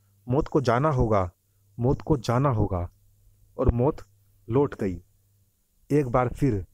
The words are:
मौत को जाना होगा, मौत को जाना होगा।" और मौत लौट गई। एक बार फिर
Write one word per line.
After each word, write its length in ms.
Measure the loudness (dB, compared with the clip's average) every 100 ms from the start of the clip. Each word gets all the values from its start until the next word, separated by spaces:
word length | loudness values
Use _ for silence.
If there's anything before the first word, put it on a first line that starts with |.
| _ _ -2
मौत 180 | -2 0
को 140 | 0
जाना 280 | 2 2 2
होगा, 420 | 0 2 2 0 -6 _ _ _ -4
मौत 220 | -2 -2
को 160 | 0 -2
जाना 320 | 0 0 2
होगा।" 400 | 0 0 -2 -6 -12 _ _ _ _ _ -2
और 140 | 0
मौत 260 | 2 0 -2 -10 _ _ _ -2
लौट 260 | 0 0 -2
गई। 280 | -6 -6 -12 _ _ _ _ _ _ _ -2
एक 160 | -2 0
बार 220 | 0 0
फिर 360 | 0 0 0 -6